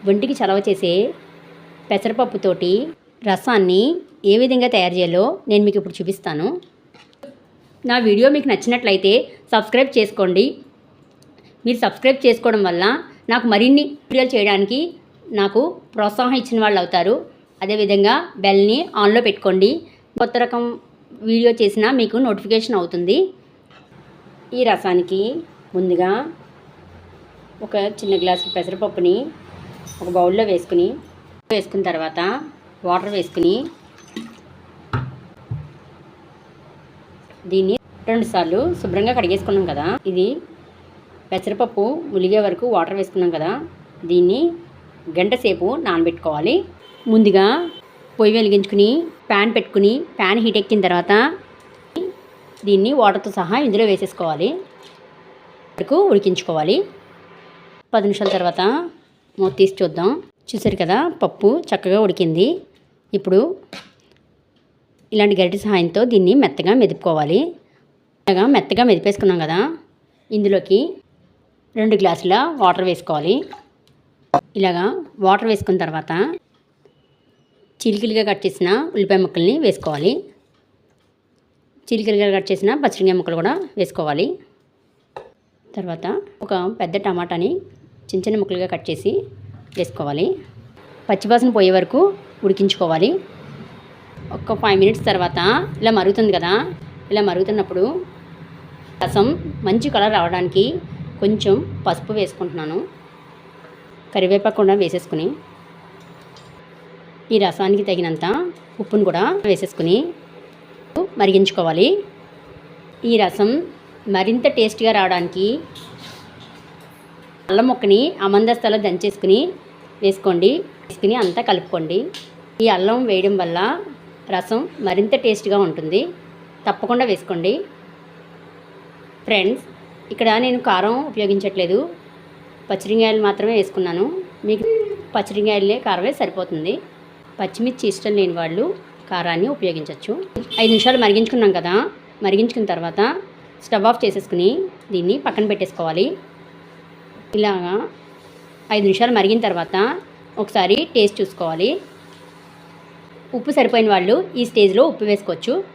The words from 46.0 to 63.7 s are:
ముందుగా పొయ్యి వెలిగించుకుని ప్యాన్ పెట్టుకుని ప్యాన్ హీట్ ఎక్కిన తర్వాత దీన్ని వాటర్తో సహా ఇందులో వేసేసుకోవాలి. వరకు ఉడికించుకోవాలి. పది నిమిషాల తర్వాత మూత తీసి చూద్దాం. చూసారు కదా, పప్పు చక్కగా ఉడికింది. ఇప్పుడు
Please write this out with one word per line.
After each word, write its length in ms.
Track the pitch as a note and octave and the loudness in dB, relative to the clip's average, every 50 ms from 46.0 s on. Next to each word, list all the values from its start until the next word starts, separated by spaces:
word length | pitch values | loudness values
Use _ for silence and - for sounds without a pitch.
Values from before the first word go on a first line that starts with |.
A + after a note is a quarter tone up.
| E3 E3+ E3 - - E3 D3+ D3 D#3 G3+ C#4+ F#4+ F#4 - - - - - - - - A#3 A3 | 0 0 -2 -2 -4 -4 -4 -2 0 0 0 0 -2 -4 -16 -20 -20 -20 -20 -10 -2 2 4
ముందుగా 320 | A3 A3 G#3+ F#3 F#3+ F#3+ G#3 B3 D#4+ F4 E4+ - - - - - - - - - - | 6 6 6 6 6 4 4 2 0 -2 -6 -10 -16 -20 -20 -20 -20 -20 -20 -2 2
పొయ్యి 160 | A3 G#3 G#3+ | 2 4 4
వెలిగించుకుని 520 | A3+ A3 G3+ G3+ G3+ G3 G3 - G3+ G3+ G#3+ B3+ D#4+ F4 - - - - - | 4 2 4 4 2 2 2 4 4 4 4 4 0 -2 -4 -10 -18 -6 -2
ప్యాన్ 220 | G#3+ G3 G3+ A#3 A3+ | 0 2 2 2 0
పెట్టుకుని 360 | A#3 G3 - - G3+ G3 G3+ A#3 C#4+ E4+ - - - | -2 -4 0 0 2 4 4 2 2 -4 -8 -6 -2
ప్యాన్ 220 | G#3 F#3 G3+ A#3+ A3 | 0 0 2 2 0
హీట్ 160 | A3+ G3 A3+ | 0 0 -2
ఎక్కిన 200 | G3 - A3 G#3 F#3 | 0 0 0 2 2
తర్వాత 260 | F3+ F3 F3 F3 F3+ G3+ G#3+ B3 D4 F4 G4 - - - - - - - - - - - E4 F#4 F#4+ - - - - - - - - - - - | 2 0 0 2 2 2 4 4 2 -2 -6 -14 -20 -20 -20 -20 -20 -20 -20 -20 -12 -10 -8 -8 -8 -10 -12 -20 -20 -20 -20 -20 -20 -20 -8 0
దీన్ని 240 | G3+ G3+ F#3+ G3 A#3 C#4+ C#4+ | 2 4 4 4 2 2 4
వాటర్తో 300 | A3+ G3+ F#3+ G3+ - A3 - G#3 | 4 4 2 0 -6 -6 -6 -6
సహా 160 | F3 E3 G3+ B3+ D4 | -4 -2 -2 0 0
ఇందులో 160 | B3 G3 G#3 A3+ G#3+ | 0 2 2 2 2
వేసేసుకోవాలి. 580 | G3 F#3 G3 F3+ - - F3+ E3 D#3 D3 E3+ A#3 D#4+ F#4+ G4 - - - - - - - - - - - - - - - - - - - - - - | 2 0 -2 -8 -6 -6 -4 -4 -2 -2 -2 -4 -4 -6 -12 -16 -20 -20 -20 -20 -20 -20 -20 -20 -20 -20 -20 -20 -20 -20 -20 -20 -20 -20 -20 -20 -10
వరకు 200 | - F3+ - C4+ E4+ G4+ G4 | -10 -2 0 2 2 4 4
ఉడికించుకోవాలి. 640 | A#3+ G3+ G3+ G3 F3+ F3 - - E3 D#3 D3+ E3 A3 F4 G4+ - - - - - - - - - - - - - - - - - - - _ _ - | 4 4 4 2 -2 0 -2 -4 -2 -2 0 2 0 0 0 -4 -10 -20 -20 -20 -20 -20 -20 -20 -20 -20 -20 -20 -20 -20 -20 -20 -20 -20 _ _ -2
పది 120 | A3+ G3 | 0 0
నిమిషాల 220 | G3+ G3 - G#3 F#3+ F#3+ | 0 -2 0 -2 -2 -2
తర్వాత 240 | F#3 F3+ F3 E3+ - F#3 G3+ B3 D#4 F4 E4 - - _ _ _ _ _ _ _ - | 0 -2 -2 -2 0 0 0 0 -2 -4 -8 -12 -18 _ _ _ _ _ _ _ -2
మూత 120 | F#3+ F#3 - - | -2 -2 2 2
తీసి 160 | G3 F#3+ F#3+ - | 2 2 2 -2
చూద్దాం. 280 | F#3+ E3+ D3+ E3+ E3+ G3+ C4+ F4+ - - _ _ _ - | -4 -2 -2 0 0 0 0 -2 -8 -16 _ _ _ -10
చూసారు 280 | - G#3 - G#3+ G3 G3 | -10 -2 -2 -2 -2 0
కదా, 160 | F#3 D#3+ F#3 A#3+ D#4 F4 - - | 0 0 0 0 0 -2 -2 -2
పప్పు 280 | - F3 - - - G3+ B3 E4+ E4 - | -4 -4 -2 2 2 2 2 2 -2 -4
చక్కగా 300 | A3+ F3+ - F#3 F#3 G#3+ A3 | -4 -4 0 2 2 2 2
ఉడికింది. 420 | F#3+ E3+ - F#3 E3 D#3+ E3 G3 C4+ F4 F#4 - _ _ _ _ _ _ _ _ _ - | 2 2 0 0 0 2 2 2 2 2 -4 -8 _ _ _ _ _ _ _ _ _ -6
ఇప్పుడు 220 | G3 G3 F#3+ F#3 F#3+ B3 E4+ F#4+ - - _ | -4 -2 2 2 2 2 2 -4 -10 -14 _